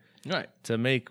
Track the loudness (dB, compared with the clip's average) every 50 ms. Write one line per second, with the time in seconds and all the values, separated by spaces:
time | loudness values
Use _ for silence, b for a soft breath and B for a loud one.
0 | b b b b b -4 -4 -4 -4 -6 _ _ -4 -2 0 2 2 2 2 2
1 | 0 -4